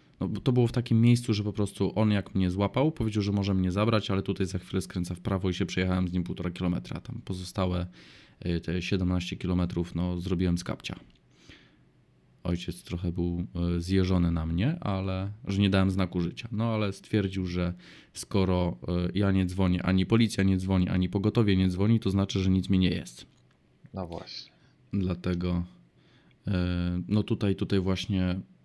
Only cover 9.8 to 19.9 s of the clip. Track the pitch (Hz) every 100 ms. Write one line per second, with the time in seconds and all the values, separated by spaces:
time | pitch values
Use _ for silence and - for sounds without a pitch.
9.8 | 85 85 90 90 87 90 92 87 - -
10.8 | - - - _ _ _ - - - _
11.8 | _ _ _ _ _ _ 90 87 - -
12.8 | - 87 90 87 87 87 87 85 87 87
13.8 | 87 95 92 90 87 82 80 85 120 170
14.8 | - 95 95 92 101 107 - 98 98 98
15.8 | 95 95 92 90 87 - - 101 117 110
16.8 | 104 95 - 107 98 95 92 87 87 87
17.8 | - - - - - 104 92 90 90 -
18.8 | - 87 87 90 101 95 90 92 92 90
19.8 | 90